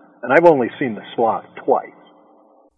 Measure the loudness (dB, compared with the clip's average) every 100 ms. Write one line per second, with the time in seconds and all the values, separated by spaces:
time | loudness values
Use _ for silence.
0 | _ _ 0 4 6 4 0 -4 -8 -8
1 | -12 -2 -2 -2 -8 -12 -2 -2 -4 -20
2 | _ _ _ _ _ _ _